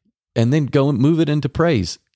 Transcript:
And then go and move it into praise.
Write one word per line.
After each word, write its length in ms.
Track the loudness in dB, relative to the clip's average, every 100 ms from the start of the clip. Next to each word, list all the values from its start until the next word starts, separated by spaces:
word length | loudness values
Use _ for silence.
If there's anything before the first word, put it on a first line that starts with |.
| _ _ _ -2
And 160 | 0
then 120 | 0 0
go 220 | 0 0
and 80 | 2
move 200 | 2 2
it 100 | 0
into 200 | -2 -4
praise. 500 | -2 0 0 -4 -10 _